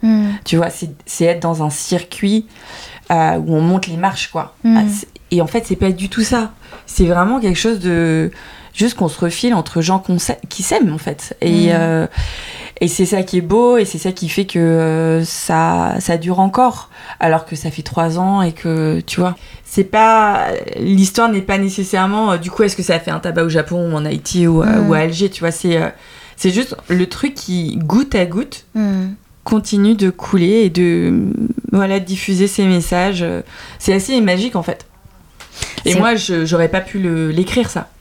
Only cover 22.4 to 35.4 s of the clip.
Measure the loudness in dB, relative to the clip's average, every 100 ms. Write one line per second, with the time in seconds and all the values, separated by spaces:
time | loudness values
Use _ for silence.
22.4 | -4 0 0 0 -2 -2 -2 -6 -4 -2
23.4 | 0 0 -2 -2 -2 -2 -4 -4 -4 2
24.4 | 4 4 4 2 4 2 0 0 -2 -2
25.4 | -4 -2 0 0 -2 -8 -20 -20 -20 -2
26.4 | 0 0 -2 -8 -4 0 0 -2 -6 -6
27.4 | -6 -4 -4 -4 0 0 2 0 0 -2
28.4 | -6 -10 _ -4 -2 0 -4 -8 _ _
29.4 | 0 0 2 2 4 4 2 0 0 2
30.4 | 4 4 4 4 2 2 2 2 0 -2
31.4 | -4 -4 -2 0 2 0 -2 -6 -2 0
32.4 | 0 2 2 2 2 0 0 -2 -4 -4
33.4 | -8 -16 -20 -8 0 0 2 2 2 2
34.4 | 0 -4 -6 -8 -12 _ -20 -20 -20 _